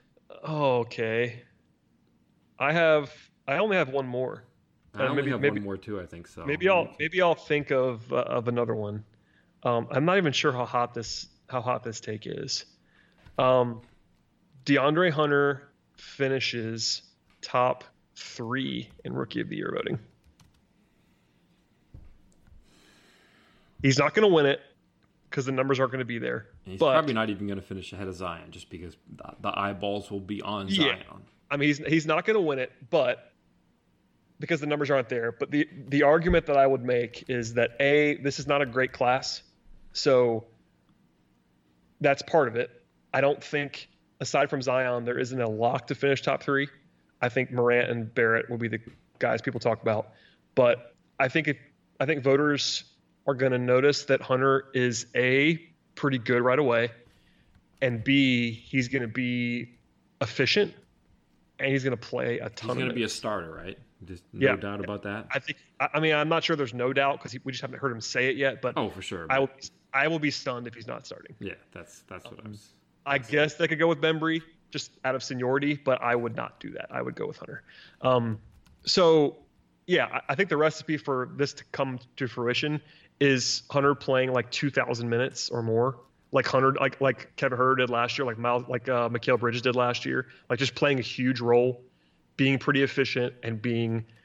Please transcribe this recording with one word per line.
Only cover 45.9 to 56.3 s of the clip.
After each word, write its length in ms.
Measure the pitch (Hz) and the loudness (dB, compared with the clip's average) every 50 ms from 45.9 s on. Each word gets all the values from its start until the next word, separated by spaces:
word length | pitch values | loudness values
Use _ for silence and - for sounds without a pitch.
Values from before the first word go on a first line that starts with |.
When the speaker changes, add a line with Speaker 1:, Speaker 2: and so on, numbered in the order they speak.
| 135 | -4
Speaker 1:
finish 260 | - 139 139 139 123 | 0 2 2 2 2
top 220 | - 143 135 - - | 0 -2 -2 -2 0
three. 240 | 151 139 135 143 143 - _ _ _ _ _ _ _ _ _ | 0 0 0 0 -2 -8 _ _ _ _ _ _ _ _ _
I 80 | 123 120 | -4 0
think 220 | - 131 127 - | 0 0 -2 0
Morant 380 | 127 123 120 120 120 123 120 - | 0 2 4 4 4 4 2 2
and 240 | 120 117 113 110 - | -2 -4 -4 -4 0
Barrett 360 | 123 117 113 113 113 - - | 2 4 4 4 2 0 -2
will 80 | 120 | -4
be 100 | 113 117 | -4 -4
the 120 | 110 113 113 - - - _ _ _ _ _ | -4 -4 -6 -8 -14 -20 _ _ _ _ _
guys 220 | 127 120 120 117 | 0 0 0 0
people 180 | - 131 120 120 | -2 -4 -6 0
talk 220 | - 120 110 - | 0 0 0 0
about. 280 | - 113 107 110 - - - _ _ _ _ _ _ _ _ | 0 0 0 0 -2 -8 -16 _ _ _ _ _ _ _ _
But 400 | 131 123 120 120 - - - _ _ _ _ _ - | 6 6 6 4 2 -4 -14 _ _ _ _ _ -2
I 80 | 135 131 | -2 0
think 180 | - 165 147 | 2 0 0
if, 100 | 151 143 - - _ _ _ _ _ _ - | 0 -2 -4 -8 _ _ _ _ _ _ -2
I 60 | 135 | 0
think 180 | 143 160 143 120 | 0 0 2 4
voters 600 | 135 135 139 147 147 143 131 - - - - - - _ _ _ _ _ _ _ | 4 6 6 6 4 2 0 0 -4 -4 -6 -8 -12 _ _ _ _ _ _ _
are 60 | - 139 | -2 0
gonna 220 | 123 135 131 127 | 2 2 2 2
notice 460 | 123 123 123 123 127 135 147 139 - - | 2 2 4 4 6 6 4 2 2 0
that 160 | - 135 127 | 0 0 0
Hunter 440 | - - 131 127 135 135 135 135 135 - - | 2 0 0 2 4 4 2 2 0 -2 0
is, 340 | 131 123 123 117 117 - - - | 0 2 2 0 -2 -8 -4 -2
A, 400 | 123 127 127 131 139 143 156 165 160 - - _ _ _ _ _ | 0 2 4 4 4 4 2 2 0 -6 -14 _ _ _ _ _
pretty 220 | - - 139 135 | -4 -2 0 0
good 240 | 123 107 123 | 0 0 2